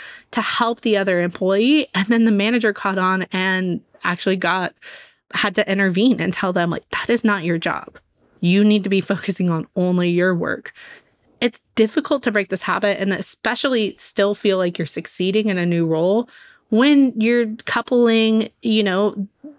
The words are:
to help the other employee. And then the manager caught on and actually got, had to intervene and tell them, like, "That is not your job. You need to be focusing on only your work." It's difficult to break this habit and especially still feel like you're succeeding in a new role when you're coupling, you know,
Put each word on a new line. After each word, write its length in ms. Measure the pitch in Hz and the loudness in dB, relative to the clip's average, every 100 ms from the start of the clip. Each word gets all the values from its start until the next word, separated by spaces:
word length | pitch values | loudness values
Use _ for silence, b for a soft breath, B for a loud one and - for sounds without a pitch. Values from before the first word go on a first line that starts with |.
| B B B | B B B
to 100 | 233 | -4
help 400 | 214 - 233 240 | -4 -2 -2 -2
the 160 | 233 202 | 0 0
other 240 | 190 175 | 2 0
employee. 680 | 175 - 190 196 240 302 - | -2 -2 0 2 2 2 0
And 140 | 190 196 | -2 0
then 180 | 233 226 | 2 2
the 60 | |
manager 420 | 202 208 240 214 | 2 0 0 0
caught 240 | 202 196 190 | -2 -4 0
on 300 | 185 185 175 | 0 -2 -2
and 500 | 185 190 185 185 170 - _ | -2 0 0 -2 -4 -8 _
actually 340 | 180 175 196 190 | -6 -2 -2 0
got, 360 | 175 185 175 - B B B B _ - | 0 -2 -4 -8 B B B B _ -4
had 180 | 208 202 | -2 0
to 160 | 208 | 0
intervene 480 | 196 190 180 254 220 | 0 0 2 2 2
and 140 | 175 | -2
tell 180 | - 190 | -2 -2
them, 200 | 185 170 | 0 -2
like, 180 | - - | -4 -6
"That 220 | - - | -6 -2
is 120 | 233 | 0
not 200 | 220 196 | 0 0
your 160 | 165 170 | -2 -4
job. 400 | 165 151 - - _ _ _ _ | -4 -6 -10 -20 _ _ _ _
You 240 | 175 190 | 2 4
need 200 | 208 208 | 6 4
to 60 | 196 | 2
be 120 | 196 | 0
focusing 500 | - 196 - 180 180 | 0 -4 -4 -2 0
on 160 | 160 - 185 | -2 -4 -2
only 340 | 180 180 175 | 0 2 2
your 240 | 175 180 | 2 0
work." 400 | 175 151 - - B B B B B _ _ | 0 -4 -6 -10 B B B B B _ _
It's 220 | 247 - _ - | -4 -4 _ 0
difficult 480 | 220 320 - 277 | 0 0 -2 -2
to 80 | 254 | 0
break 180 | 208 196 | -2 -2
this 140 | 190 | -6
habit 360 | - 185 202 196 | -4 -2 0 0
and 140 | 196 | -2
especially 840 | 180 - - 220 240 277 240 202 - | -4 -6 -6 -6 -2 0 0 -2 -6
still 360 | - - 202 | -6 0 0
feel 240 | 202 202 185 | 0 0 0
like 220 | 180 175 | -2 -4
you're 80 | 160 | -8
succeeding 600 | - - - 185 214 214 | -8 -10 -4 0 0 0
in 100 | 180 | 0
a 80 | 175 | 0
new 180 | 170 165 | 0 0
role 420 | 160 180 214 240 B B B _ | 0 2 0 -2 B B B _
when 440 | 214 277 285 262 220 | 2 4 6 4 2
you're 300 | 220 240 226 226 - | 2 2 0 -4 -6
coupling, 840 | 233 - 247 233 226 220 220 - - | -6 0 2 4 4 4 2 0 -4
you 200 | 226 214 | -2 0
know, 440 | 202 185 208 208 196 _ 294 | 2 2 0 -2 -8 _ -20